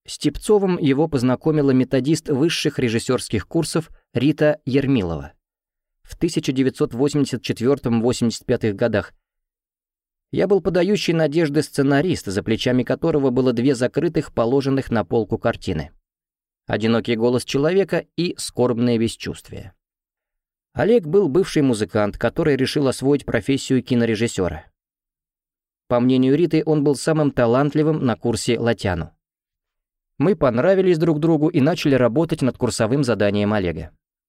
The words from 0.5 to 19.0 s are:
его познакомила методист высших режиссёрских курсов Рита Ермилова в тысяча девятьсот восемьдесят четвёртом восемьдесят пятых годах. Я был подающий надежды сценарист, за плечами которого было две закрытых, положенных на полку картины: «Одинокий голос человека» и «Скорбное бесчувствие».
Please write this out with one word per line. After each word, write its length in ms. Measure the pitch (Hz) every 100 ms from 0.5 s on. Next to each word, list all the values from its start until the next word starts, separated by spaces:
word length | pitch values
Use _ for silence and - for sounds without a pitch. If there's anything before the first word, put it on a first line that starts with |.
| 208 190 175
его 300 | 147 135 160
познакомила 600 | 135 127 123 160 151 139
методист 580 | 127 127 135 127 160 -
высших 500 | 131 170 - 156 -
режиссёрских 720 | 123 110 - 123 - 107 -
курсов 420 | 165 156 170 - - _
Рита 480 | - 139 147 151 147 131
Ермилова 640 | 135 139 131 90 78 69 - _ _ _ _ _ _
в 140 | - -
тысяча 360 | 170 165 156
девятьсот 420 | 131 131 - 151
восемьдесят 480 | 117 147 147 135 123
четвёртом 580 | - 113 131 139 123 117
восемьдесят 440 | 117 - 117 - -
пятых 280 | 117 113
годах. 380 | 101 117 107 - - _ _ _ _ _ _ _ _ _ _ _
Я 160 | 156 190
был 140 | 196
подающий 520 | 175 175 185 196 -
надежды 500 | 165 151 156 156 147
сценарист, 640 | - - 139 139 180 131 -
за 160 | 95
плечами 400 | 104 113 131 123
которого 480 | 120 135 165 151 135
было 220 | 123 127
две 220 | 117 135
закрытых, 580 | 120 123 - 165 165 -
положенных 580 | - 117 139 135 135 -
на 140 | 113
полку 340 | 98 120 107 113
картины: 520 | 117 110 - 78 76 _ _ _ _ _ _ _ -
«Одинокий 500 | 107 110 113 110 110
голос 280 | 120 123
человека» 600 | - 139 151 190 180 170 - -
и 180 | 175 -
«Скорбное 640 | - - 123 113 120
бесчувствие». 760 | 113